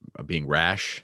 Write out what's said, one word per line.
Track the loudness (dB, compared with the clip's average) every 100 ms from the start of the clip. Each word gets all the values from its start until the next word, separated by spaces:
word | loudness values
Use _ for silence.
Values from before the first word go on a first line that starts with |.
| -18 -12
uh, |
being | -4 -2 2
rash. | 4 4 2 -2 -8